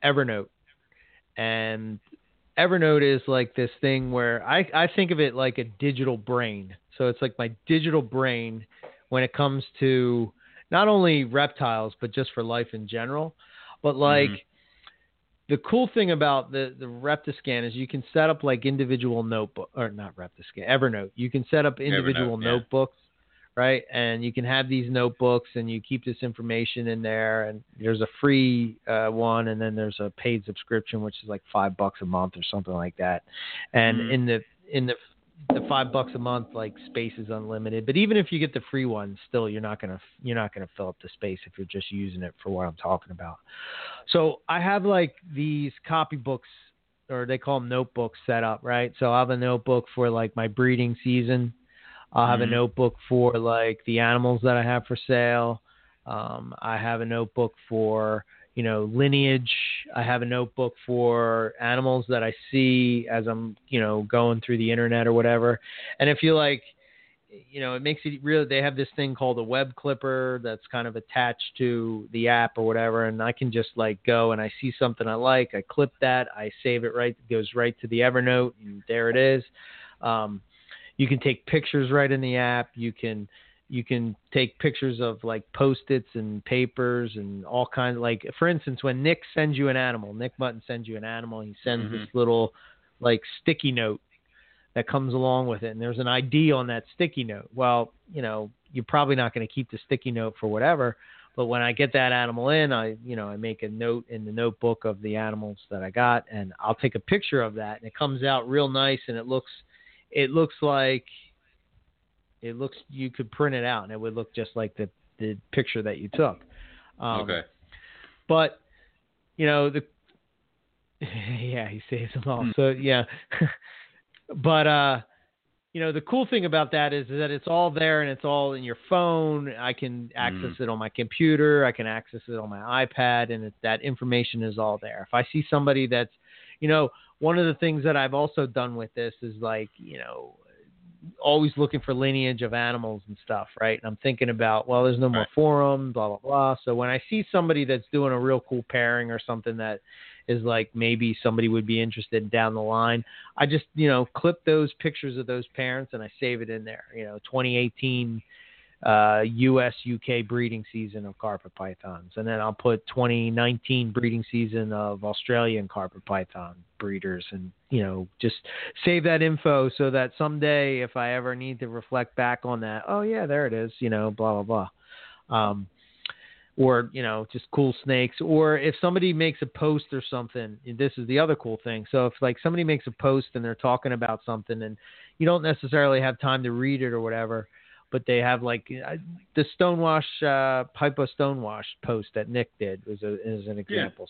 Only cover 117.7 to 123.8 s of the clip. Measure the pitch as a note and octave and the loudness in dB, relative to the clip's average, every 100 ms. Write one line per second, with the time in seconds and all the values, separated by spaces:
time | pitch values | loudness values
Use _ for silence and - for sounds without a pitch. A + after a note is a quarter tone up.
117.7 | - - - - _ - D#3+ D#3+ - _ | -20 -20 -20 -20 _ 2 4 4 -2 _
118.7 | _ _ _ _ _ _ - D3+ D3 C#3+ | _ _ _ _ _ _ 0 2 4 2
119.7 | D3 D3 _ _ _ _ _ _ _ _ | 0 -6 _ _ _ _ _ _ _ _
120.7 | _ _ _ D3 A2 G2+ A#2+ B2 B2 G#2+ | _ _ _ -12 -10 -8 -6 -6 -6 -6
121.7 | G#2 - A#2+ A#2 B2+ C3+ A#2+ A#2+ G#2+ C3+ | -10 -8 -6 -6 -6 -4 -2 0 2 2
122.7 | C3 C3+ B2+ A2 - - - D#3 - - | 2 2 2 0 -8 -10 -2 -2 -2 -16
123.7 | - | -20